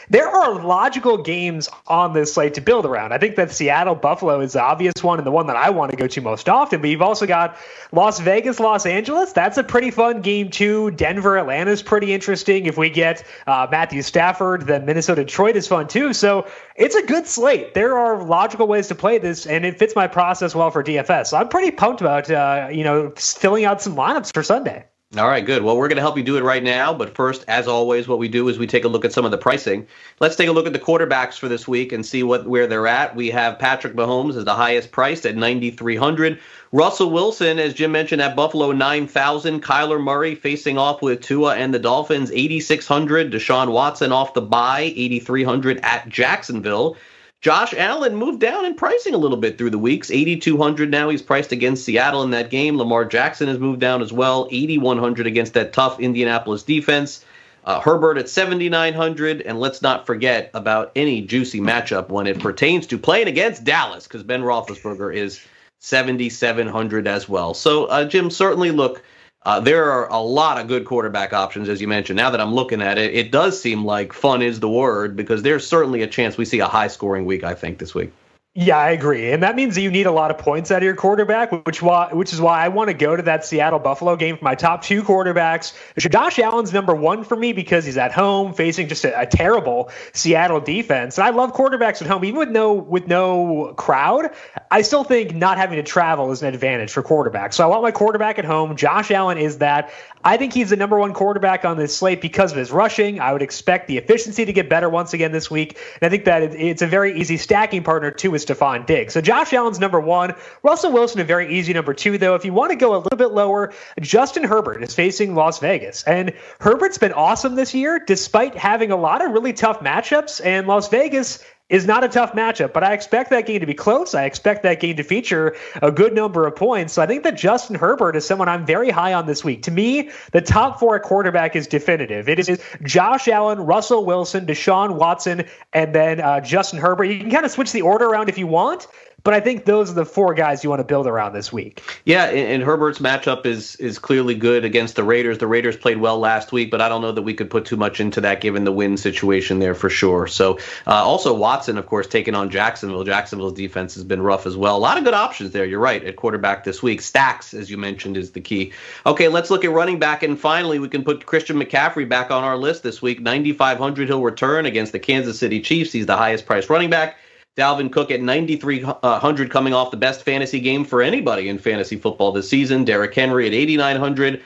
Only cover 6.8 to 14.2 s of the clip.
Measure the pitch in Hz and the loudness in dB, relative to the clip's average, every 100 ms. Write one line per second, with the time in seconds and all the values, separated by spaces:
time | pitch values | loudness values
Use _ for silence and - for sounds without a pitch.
6.8 | 147 156 185 208 196 170 170 - - - | 0 2 2 2 0 2 0 -4 -20 -20
7.8 | - 165 208 208 170 202 233 240 220 214 | -2 2 4 2 2 2 0 0 2 2
8.8 | 180 185 220 311 370 - 190 233 - 240 | 0 -2 0 -2 0 0 0 0 0 0
9.8 | 254 220 233 233 190 202 196 - 208 214 | 0 2 2 2 -2 -2 -2 0 2 2
10.8 | 214 160 156 190 196 196 147 139 185 208 | 0 0 -2 0 2 2 0 -2 0 -2
11.8 | - 208 202 196 196 190 - 196 175 151 | 2 0 2 -2 -2 -2 2 2 2 0
12.8 | 160 156 165 165 - - - 131 127 156 | 0 2 0 0 -10 -12 -2 0 2 0
13.8 | 165 139 135 170 | 0 -4 -2 2